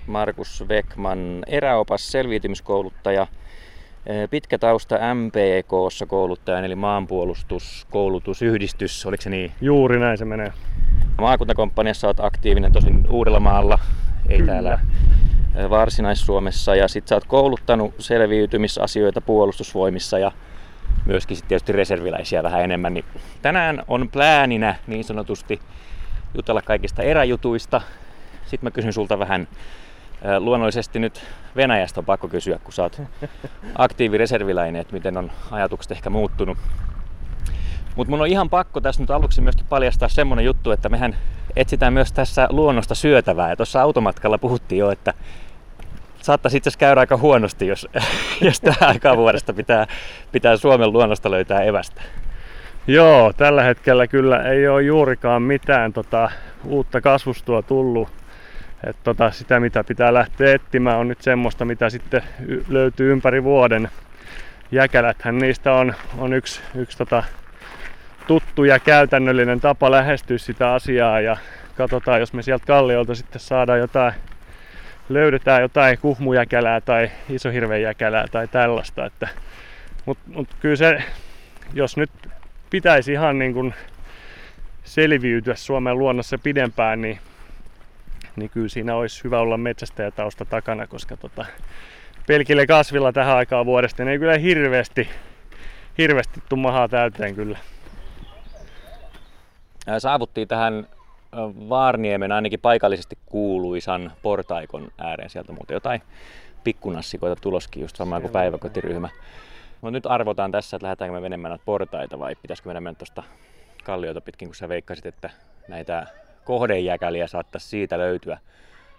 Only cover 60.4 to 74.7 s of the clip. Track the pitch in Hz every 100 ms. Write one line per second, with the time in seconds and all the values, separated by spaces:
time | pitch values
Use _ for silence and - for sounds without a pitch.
60.4 | 135 135 - 131 123 117 120 120 - 123
61.4 | 120 - 120 113 117 117 - 131 - -
62.4 | 127 131 131 131 131 120 131 135 127 135
63.4 | 131 139 123 113 110 - - - - -
64.4 | - - - 127 135 127 117 107 120 123
65.4 | 131 123 139 131 127 107 - 131 127 131
66.4 | - - - 127 120 - 123 120 - -
67.4 | - - - - - - - - - 160
68.4 | - - 143 131 - 147 143 135 131 127
69.4 | 123 123 143 139 131 135 135 135 - 120
70.4 | - 113 123 127 - 123 117 110 110 110
71.4 | - - - - 127 127 - 117 117 123
72.4 | 120 127 - 143 127 120 117 120 - -
73.4 | - 131 123 123 123 135 123 107 - -
74.4 | - - -